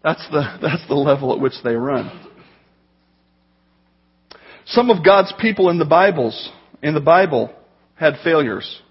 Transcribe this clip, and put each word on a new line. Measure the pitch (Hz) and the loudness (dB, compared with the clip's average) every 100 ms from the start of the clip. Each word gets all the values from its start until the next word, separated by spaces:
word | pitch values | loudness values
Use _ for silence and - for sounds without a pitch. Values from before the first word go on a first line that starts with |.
That's | 160 170 - | -4 -6 -4
the, | 151 147 - | -4 -4 -6
<laughs> | |
that's | 160 143 - | -6 -6 -4
the | |
level | 139 143 139 131 | -2 0 0 -2
at | - | -2
which | 135 - | -4 -4
they | 123 | -6
run. | 117 131 131 - - - - _ _ _ _ _ _ _ _ _ _ _ _ _ _ _ _ _ _ _ - - - - | -4 -4 -6 -6 -16 -20 -20 _ _ _ _ _ _ _ _ _ _ _ _ _ _ _ _ _ _ _ -20 -20 -20 -2
Some | 240 247 | 0 2
of | 190 | 2
God's | 165 196 190 - | 6 4 2 -2
people | 226 202 185 | -4 0 0
in | 170 | 0
the | |
Bibles, | 151 165 196 156 117 - - - _ - | 2 4 4 0 -4 -6 -16 -20 _ -8
in | 147 | -4
the | 151 | -2
Bible | 143 170 190 131 120 - _ _ _ _ | 2 4 4 -2 -4 -12 _ _ _ _
had | 156 143 | -2 0
failures. | 170 160 131 95 - - _ | 0 0 0 -6 -10 -20 _